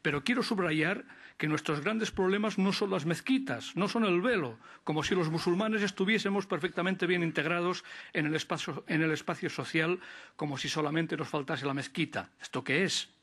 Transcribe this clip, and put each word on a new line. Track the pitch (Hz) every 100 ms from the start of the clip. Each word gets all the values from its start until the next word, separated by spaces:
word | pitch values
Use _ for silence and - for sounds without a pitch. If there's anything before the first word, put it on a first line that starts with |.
Pero | 160 143
quiero | 139 254
subrayar | 208 202 175 156 156 208 - - - -
que | 151
nuestros | 151 - 151
grandes | 160 220 220
problemas | - 185 202 214 196
no | 190
son | 190 202
las | 190 151
mezquitas, | 165 - 262 269 117 - -
no | 196
son | 233 214
el | 175
velo, | 233 226 131 113 - - -
como | 156
si | 143
los | 185 160
musulmanes | 160 180 175 220 214
estuviésemos | 202 - 196 220 202 202 196
perfectamente | 175 175 175 175 190 175
bien | 180
integrados | 165 156 151 175 175 180 - - -
en | - 151
el | 156
espacio, | - 165 - 135 -
en | 160
el | 160
espacio | 151 - 165 170
social, | - 127 165 160 180 - - - -
como | 151 135
si | 143
solamente | 160 151 160 165 156
nos | 135
faltase | 151 139 151 139
la |
mezquita. | 139 131 - 156 101 92 _
¿Esto | - 127
qué | 123 139 185
es? | - - _